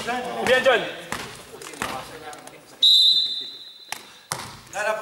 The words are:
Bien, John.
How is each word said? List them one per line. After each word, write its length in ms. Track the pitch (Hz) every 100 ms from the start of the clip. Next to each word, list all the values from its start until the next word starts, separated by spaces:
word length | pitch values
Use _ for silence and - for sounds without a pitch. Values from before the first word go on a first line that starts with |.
| 226 247 247 -
Bien, 160 | 214 254 254
John. 160 | 233 175 - - - - - - - - - - - - - - - - - - - - - - - - - - - - - - - - - - - - - - 190 208 214